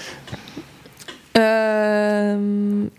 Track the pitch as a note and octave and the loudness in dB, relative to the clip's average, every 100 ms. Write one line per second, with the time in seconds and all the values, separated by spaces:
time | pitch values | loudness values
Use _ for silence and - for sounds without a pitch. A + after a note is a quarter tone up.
0 | - - - - - - - - - - | -16 -18 -16 -16 -16 -18 -18 -20 -20 -20
1 | - - - A3+ A3 A3 A3 G#3+ G#3+ G#3 | -20 -20 -2 2 4 4 2 2 2 2
2 | G#3 G#3 G#3 G#3 G3+ G#3 G3+ G#3 G#3 | 2 0 0 0 -2 -2 -2 -2 -4